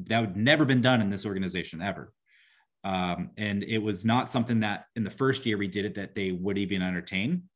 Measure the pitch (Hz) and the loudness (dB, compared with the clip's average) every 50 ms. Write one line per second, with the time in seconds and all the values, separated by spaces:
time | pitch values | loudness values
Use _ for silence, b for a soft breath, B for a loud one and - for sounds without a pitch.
0 | 90 - 110 117 113 98 90 101 110 131 156 151 151 127 135 123 117 127 127 117 | -4 0 0 2 2 0 0 2 4 4 6 6 6 4 4 4 6 6 4 4
1 | 110 98 101 95 - 107 98 95 95 90 90 90 78 - - 80 92 101 90 78 | 4 2 0 -2 -2 -2 -2 -2 -2 -2 -2 -4 -6 -6 -6 -6 -4 -4 -4 -6
2 | 64 - - _ _ b b b b b b b b b b _ - 98 95 92 | -8 -14 -18 _ _ b b b b b b b b b b _ -6 -4 -2 0
3 | 90 90 87 87 87 - - - 107 104 101 101 101 - 113 110 104 107 101 90 | 0 0 -2 -4 -6 -8 -6 -6 -4 -2 -2 -2 -2 -2 -2 0 0 0 -2 0
4 | 107 113 117 127 127 - - 123 113 117 117 113 107 104 101 - - - - 117 | 2 4 4 4 2 2 0 0 0 2 2 2 2 0 -2 -4 -8 -8 -6 -4
5 | 107 95 - - 135 135 131 - - 117 104 98 101 95 90 104 98 104 90 101 | -4 -4 -2 0 2 2 2 2 0 -2 0 0 -2 -2 -2 -2 -4 -4 -4 -8
6 | 98 - - 104 98 95 92 87 90 101 98 101 101 92 101 95 90 92 90 87 | -10 -8 -6 -4 -2 -2 -2 -2 -2 -2 -2 -2 -2 -2 -2 -2 0 -2 -2 -4
7 | 85 - 95 92 101 135 180 180 - - _ | -4 -4 -4 -2 -2 -2 -2 -4 -4 -8 _